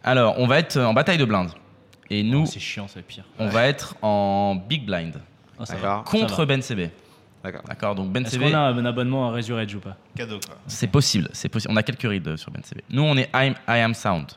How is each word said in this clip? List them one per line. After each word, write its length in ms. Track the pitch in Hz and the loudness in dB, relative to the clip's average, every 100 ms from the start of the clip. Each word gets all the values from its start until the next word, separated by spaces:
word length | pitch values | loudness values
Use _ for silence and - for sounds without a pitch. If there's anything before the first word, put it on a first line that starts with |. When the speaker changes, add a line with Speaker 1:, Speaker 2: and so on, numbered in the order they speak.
Speaker 1:
Alors, 320 | 120 127 113 - | 4 4 4 4
on 80 | 123 | 4
va 100 | 143 | 4
être, 180 | 160 143 | 4 2
euh, 80 | 120 | 4
en 80 | |
bataille 240 | 113 151 170 | 4 4 4
de 60 | 123 | 4
blindes. 260 | 104 87 - - - _ - - | 2 0 -8 -20 -20 _ -20 -4
Et 140 | 104 | 0
nous, 200 | 107 139 | 2 2
Speaker 2:
Oh, 20 | 156 | 2
c'est 120 | 98 | -2
chiant, 280 | - - 98 | -8 -8 -10
c'est 160 | 92 - | -14 -18
pire. 200 | - - - | -20 -18 -6
Speaker 1:
on 120 | 110 | 0
va 180 | 110 131 | 4 2
être 280 | 143 - - | 2 -8 -4
en 540 | 107 104 101 98 101 95 | 0 2 2 2 2 -2
big 300 | 95 156 107 | -2 -4 -2
blind. 360 | 90 82 71 - _ - - | -4 -4 -10 -18 _ -20 -14
Speaker 2:
Ah, 60 | 113 | -10
ça 80 | 90 | -4
Speaker 3:
D'accord. 220 | 98 101 | -2 -2
Speaker 2:
va. 60 | 117 | 0
Speaker 1:
Contre 200 | 214 - 98 | 2 2 0
Speaker 2:
Ça 0 | |
va. 80 | 147 | 2
Speaker 1:
Ben 140 | 139 | 0
C 100 | 123 | 0
B. 160 | 107 85 - - - _ _ | -4 -4 -8 -20 -20 _ _
Speaker 3:
D'accord. 180 | 95 87 - | -12 -12 -14
Speaker 1:
D'accord, 280 | - 104 98 | -6 -4 -2
donc 160 | 95 | -2
Ben 120 | 110 113 | -2 -2
Speaker 2:
Est-ce 60 | |
Speaker 1:
C 60 | 123 | 0
B. 60 | 143 | 2
Speaker 2:
qu'on 40 | |
a 60 | 156 | 2
un 260 | 139 123 120 | 2 2 -2
abonnement 440 | 120 123 135 123 | -2 -2 -2 -2
à 20 | |
Razor 280 | 117 113 117 | -4 -4 -4
Edge 120 | 107 101 | -4 -8
ou 40 | |
pas ? 160 | 95 95 _ - | -12 -18 _ -12
Speaker 4:
Cadeau, 240 | 117 104 - | -10 -10 -12
quoi. 120 | - - | -14 -12
Speaker 1:
C'est 200 | - 113 | -4 2
possible, 420 | 139 135 101 76 | 2 4 0 -2
c'est 160 | - - | -6 -4
possible. 260 | 113 104 | -4 0
On 40 | 107 | 0
a 60 | |
quelques 180 | - 117 | 0 -4
reads, 240 | 113 101 80 | -2 -2 -4
euh, 60 | 78 | -8
sur 140 | - | -10
Ben 100 | - | -14
C 120 | - - | -14 -16
B. 40 | - | -4
Nous, 120 | 131 | 0
on 140 | 151 139 | 4 2
est 140 | 127 | 2
I, 180 | 127 135 127 - | 2 2 0 0
I 120 | 117 | 2
Am 140 | 113 | 2
Sound. 380 | 113 107 87 69 | 0 0 -2 -4